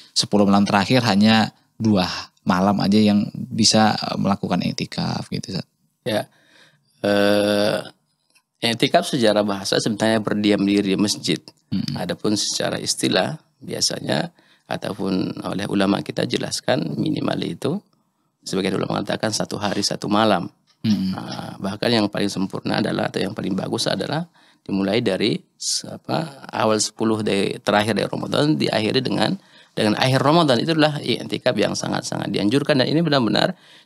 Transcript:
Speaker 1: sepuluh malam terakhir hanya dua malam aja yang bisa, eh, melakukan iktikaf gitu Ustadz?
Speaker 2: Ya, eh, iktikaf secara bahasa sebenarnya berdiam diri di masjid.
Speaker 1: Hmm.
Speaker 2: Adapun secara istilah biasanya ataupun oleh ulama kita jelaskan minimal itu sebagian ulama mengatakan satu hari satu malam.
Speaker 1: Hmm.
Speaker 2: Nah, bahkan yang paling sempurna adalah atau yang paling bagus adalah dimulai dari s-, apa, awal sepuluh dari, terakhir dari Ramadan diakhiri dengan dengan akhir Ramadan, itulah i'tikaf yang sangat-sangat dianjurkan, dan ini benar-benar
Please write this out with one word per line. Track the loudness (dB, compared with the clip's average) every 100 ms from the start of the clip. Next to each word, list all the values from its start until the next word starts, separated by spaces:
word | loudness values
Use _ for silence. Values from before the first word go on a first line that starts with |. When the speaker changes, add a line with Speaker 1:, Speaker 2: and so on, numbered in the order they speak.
| -8
Speaker 1:
sepuluh | -6 0 2 6
malam | 4
terakhir | 4 2 2 2
hanya | 4 4 6 4 2 -4 _ -2
dua | 2 2 0 -4 -12 _
malam | -2 2 2 2
aja | 4 4
yang | 4 4 0 -6
bisa, | -6 0 2 4 2
eh, | 0 -4 -2
melakukan | -2 -2 -2 -2
iktikaf | -2 -4 -6 -6 -4 -6 -6
gitu | -8 -8
Ustadz? | -10 -10 _ _ _
Speaker 2:
Ya, | -4 -4 -6 _ _ _ _ _ _ _
eh, | 0 4 4 4 4 2 2 0 -6 -16 _ _ _ _ _ _
iktikaf | -4 0 2 2 2
secara | 2 4 4
bahasa | 2 -2 -2 0
sebenarnya | 0 0 0 0
berdiam | 0 0 2 2
diri | 4 2 2
di | 0
masjid. | 0 -2 -2 -4 -6 -20 _
Speaker 1:
Hmm. | -4 -4 -6
Speaker 2:
Adapun | -6 -4 -2 0
secara | -2 -2 -4 -4
istilah | -4 -2 0 2 0 -4 _ _
biasanya | -10 -4 -2 -2 -2 -2 -4 -10 _ _ -10
ataupun | -8 -6 -4 -2 0 -2 -6
oleh | -8 -6 -2
ulama | 0 2 0
kita | -2 -4 -2
jelaskan | -2 -4 -4 -2 -2 -2 -2
minimal | -2 -2 -2 -2
itu | -4 -4 -4 -4 -8 _ _ _ _ _
sebagian | -6 -2 -2 -2
ulama | -2 -2
mengatakan | -2 -4 -2
satu | -2 -4 -4
hari | -4 -2
satu | -2 -4 0
malam. | 2 4 2 -2 -12 _ _
Speaker 1:
Hmm. | 0 0 0
Speaker 2:
Nah, | -4 -8 -10 -12 -8
bahkan | -6 -2 2
yang | 2 2
paling | 0 -2
sempurna | -2 -4 -4 -2 0
adalah | 0 -2 -2
atau | -4
yang | -4
paling | -4 -4
bagus | -4 -2 -2 -2
adalah | -2 -2 -4 -6 _ _ _
dimulai | -6 -2 0 0
dari | 0 0 0 -2 -8
s-, | _ -6 -6 -8
apa, | -12 -6 -4 -4 -10 -8
awal | 0 2 2
sepuluh | -2 -2 0 0
dari, | 0 0 0 -2
terakhir | 0 2 2
dari | 0 -2
Ramadan | -4 -2 0 2 2
diakhiri | 0 0 0 0
dengan | 0 0 -2 -4 _ -20 _
dengan | -2 0 2
akhir | 2 2
Ramadan, | 4 4 4 2
itulah | 0 2 0 0
i'tikaf | -4 -4 -4 -4 -2
yang | 0 0
sangat-sangat | -2 -4 -4 -6 -6 -4
dianjurkan, | -2 0 0 2 0
dan | 2
ini | 0
benar-benar | 2 2 2 2 0 -2 -16 -20